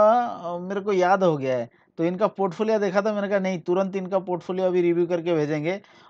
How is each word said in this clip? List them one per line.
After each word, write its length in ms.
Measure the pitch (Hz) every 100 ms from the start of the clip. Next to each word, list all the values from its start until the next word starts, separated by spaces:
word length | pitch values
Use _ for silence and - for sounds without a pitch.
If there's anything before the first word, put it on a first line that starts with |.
| 214 240
अ, 380 | 240 - 170 175
मेरे 220 | 180 202
को 120 | 196
याद 300 | 190 180 196
हो 140 | 185 151
गया 200 | 131 127
है। 120 | 117 _ _ -
तो 40 |
इनका 240 | 165 180 208
पोर्टफोलियो 500 | - 190 165 214 214
देखा 220 | 202 196
तो 100 | 214
मैंने 140 | 208 202
कहा, 120 | 202
"नहीं, 200 | 190 185
तुरंत 360 | 165 180 196 196
इनका 240 | 185 190
पोर्टफोलियो 460 | 185 180 - 185 185
अभी 140 | 180
रिव्यू 240 | 175 170 170
करके 260 | 175 165
भेजेंगे।" 460 | 165 147 151 156 196 - -